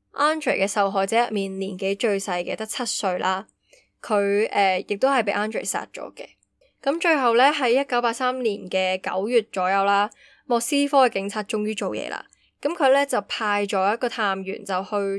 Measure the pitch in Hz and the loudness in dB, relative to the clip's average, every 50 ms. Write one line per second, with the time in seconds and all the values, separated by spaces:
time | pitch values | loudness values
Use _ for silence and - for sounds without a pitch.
0 | _ _ - - 285 311 320 320 - 269 - - 190 202 - 214 196 196 202 196 | _ _ -2 0 2 2 2 0 0 0 2 2 0 0 2 0 0 2 2 0
1 | 196 196 220 226 240 - 220 202 196 190 190 190 190 190 180 185 190 196 202 202 | 0 2 2 2 2 2 -2 -4 -4 -4 -4 -6 -6 -6 -6 -4 -2 -2 -2 0
2 | - 220 202 196 196 - 180 180 180 - 180 - 214 - - - 247 226 - - | 0 0 0 0 -2 -2 -4 -4 -2 -4 -6 -6 -6 -8 -6 -6 -4 -4 -4 -2
3 | - 190 180 - - 185 190 190 196 _ _ _ _ _ - - _ _ _ _ | -2 -2 -2 0 0 0 -2 -2 -6 _ _ _ _ _ -20 -20 _ _ _ _
4 | - - 214 202 202 202 202 202 214 - - 202 202 190 185 180 - - 208 196 | -4 0 0 2 2 2 2 2 0 0 2 2 2 2 2 0 -2 -4 -2 0
5 | - 269 277 254 208 - - 208 208 214 226 214 - - - - - - - - | 2 2 2 2 0 0 0 -2 -2 -2 -4 -6 -6 -4 -6 -6 -6 -8 -12 -12
6 | - - - - - - _ _ _ _ _ _ _ _ _ _ - 277 311 339 | -12 -12 -12 -16 -18 -18 _ _ _ _ _ _ _ _ _ _ -4 -2 -2 0
7 | - 349 320 285 262 240 226 233 254 285 302 285 285 240 240 269 277 - 254 240 | 2 2 2 4 2 2 4 6 6 4 4 2 2 2 2 2 2 0 0 0
8 | 240 233 240 - 262 254 254 262 247 220 202 - - 180 - 185 185 185 185 185 | 0 0 -2 0 -2 -2 -2 0 -2 -2 -2 -2 -6 -4 -2 0 0 0 0 -2
9 | - 180 165 190 196 226 247 226 214 - - - 185 185 196 196 196 202 202 196 | -4 -4 -4 -2 -2 2 2 2 2 2 -4 -2 0 2 2 2 2 2 2 2
10 | 202 220 - _ - - - _ _ - 247 233 - - 285 285 285 277 - 277 | 2 0 -4 _ -20 -20 -20 _ _ 0 0 0 0 0 2 2 2 4 6 6
11 | 262 240 - 196 190 202 - 214 202 - - 208 214 214 220 - 202 185 - - | 6 6 4 -2 -4 -4 -6 -6 -6 -4 -4 -4 -2 -4 -4 -4 -4 -4 -4 -6
12 | 60 60 - - - _ _ _ _ _ _ _ - 285 349 - 302 262 269 277 | -6 -6 -8 -10 -12 _ _ _ _ _ _ _ -4 -4 0 2 4 4 4 4
13 | 285 277 262 233 196 - - - 226 208 202 208 208 196 208 190 185 196 220 233 | 4 2 -2 -4 -2 -4 -8 -4 -2 0 0 0 0 0 0 0 2 2 0 0
14 | - - - - 214 196 190 190 190 190 185 - - - 190 185 196 190 214 202 | -4 -4 -2 -2 -2 -2 -2 -2 -6 -8 -8 -8 -6 -4 -4 -4 -4 -2 -4 -2
15 | 202 196 196 | -2 -2 -4